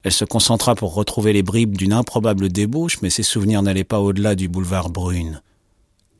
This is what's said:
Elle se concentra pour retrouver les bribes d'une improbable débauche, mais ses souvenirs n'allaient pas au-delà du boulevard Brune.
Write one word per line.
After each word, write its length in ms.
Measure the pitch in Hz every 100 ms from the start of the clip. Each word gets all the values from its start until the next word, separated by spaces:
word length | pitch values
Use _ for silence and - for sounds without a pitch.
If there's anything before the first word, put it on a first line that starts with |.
Elle 100 | -
se 120 | - 107
concentra 500 | 117 - 117 - 117
pour 180 | 98
retrouver 400 | 92 104 - 107
les 100 | 104
bribes 340 | 92 110 113 98
d'une 140 | 95
improbable 560 | 110 120 120 110 101 98
débauche, 540 | 92 104 139 165 -
mais 80 | 92
ses 140 | -
souvenirs 380 | 107 117 101 107
n'allaient 220 | 98 95
pas 160 | 95 107
au-delà 340 | 101 98 104
du 140 | 98 92
boulevard 420 | 90 90 92 85
Brune. 520 | 85 90 87 82 76 _ _ _ _ _ _ _ _